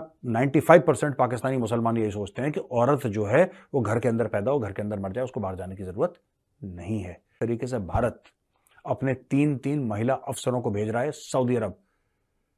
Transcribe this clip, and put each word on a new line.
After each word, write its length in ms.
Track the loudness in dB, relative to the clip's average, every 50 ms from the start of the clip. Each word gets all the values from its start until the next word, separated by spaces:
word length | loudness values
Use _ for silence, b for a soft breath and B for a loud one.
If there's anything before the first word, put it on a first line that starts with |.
| 4 0 -14 _ -6 -2 0
नाइंटी 280 | 0 2 2 2 4
फ़ाइव 200 | 8 10 8 10
परसेंट 360 | 8 6 2 2 0 -2 0
पाकिस्तानी 400 | 0 0 0 0 -2 -2 -2 -2
मुसलमान 400 | -2 0 0 0 0 0 0 0
यही 140 | 0 0 0
सोचते 320 | -2 -4 -6 -6 -6 -6 -4
हैं 100 | -4 -4
कि 80 | -4
औरत 460 | -6 -2 0 2 4 4 2 2 0
जो 180 | -2 -2 -2 0
है 260 | 4 4 4 4 B B B B B -2
वो 60 | -2
घर 180 | 0 0 0 0
के 100 | 0 0
अंदर 180 | 2 0 0
पैदा 240 | 0 -2 -2 0 0
हो, 100 | 0 0
घर 120 | -2 -4 -4
के 100 | -6 -6
अंदर 160 | -4 -4 -4
मर 140 | -6 -6 -4
जाए, 120 | -6 -6
उसको 160 | -6 -6 -6
बाहर 160 | -6 -6 -6
जाने 200 | -8 -10 -10 -10
की 60 | -10 -10
ज़रूरत 320 | -8 -4 -2 -2 -2 -4 -6 _ _ _ _ _ _ _ _ -14
नहीं 380 | -14 -12 -10 -8 -6 -6 -6 -6
है। 200 | -8 -12 -16 _ _ _ -6
तरीके 260 | -4 -2 -2 -4 -4
से 120 | -4 -6 -6
भारत 440 | -4 -2 0 0 0 0 -2 -6 _ _ _ _ _ _ b b b b b b -6
अपने 280 | -6 -4 -2 0 -2 -2
तीन, 420 | -2 -2 0 2 2 4 2 2
तीन 300 | 0 -2 -2 -2 -2 -2
महिला 280 | -2 -2 0 0 0 0
अफसरों 460 | -2 -4 -6 -8 -6 -4 -2 -2 0
को 100 | 0 -2
भेज 180 | -2 0 -2 -2
रहा 140 | -2 -2 -2
है 80 | -2
सऊदी 460 | -4 -8 -8 -2 0 0 2 2 2
अरब, 220 | 0 0 -2 -6 -10 _ _ _ _ _ _ _ _ _ _ _ _ _ _ _